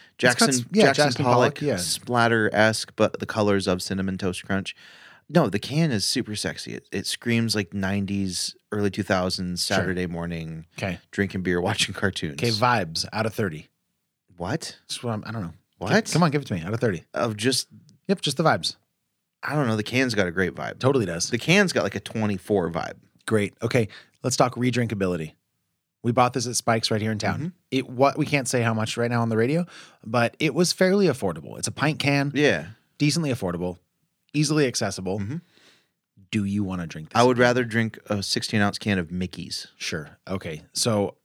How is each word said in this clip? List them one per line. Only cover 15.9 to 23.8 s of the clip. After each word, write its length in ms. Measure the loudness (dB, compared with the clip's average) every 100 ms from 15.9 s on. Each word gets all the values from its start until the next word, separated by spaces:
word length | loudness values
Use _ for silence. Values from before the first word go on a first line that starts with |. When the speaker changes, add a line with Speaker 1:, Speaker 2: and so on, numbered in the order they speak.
| 0 2
Speaker 1:
Come 120 | 2
on, 80 | 4
give 100 | 2
it 40 | -2
to 40 |
me. 80 | -6
Out 120 | -4
of 60 | 0
thirty. 240 | 0 -2 -6
Speaker 2:
Of 220 | -4 -2 0
just 300 | 0 0 -4 -12 -20 _ -4
Speaker 1:
Yep, 140 | -2
just 160 | -2 0
the 60 |
vibes. 320 | 2 2 -2 -8 _ _ _ _ _ _
Speaker 2:
I 140 | -4 0
don't 120 | 0
know. 80 | 0
The 80 |
can's 300 | 0 2 2
got 140 | 2 0
a 40 |
great 220 | 2 -2
vibe. 240 | -2 -8 0
Speaker 1:
Totally 260 | 2 2 0
does. 220 | -2 -4
Speaker 2:
The 60 | -2
can's 340 | 4 4 6
got, 100 | 2
like, 120 | 0 -2
a 40 |
twenty-four 680 | -6 -2 0 -2 0 2 2
vibe. 240 | -2 -6 -10 _ _ 0
Speaker 1:
Great. 300 | 0 0 -2
Okay, 240 | 0 0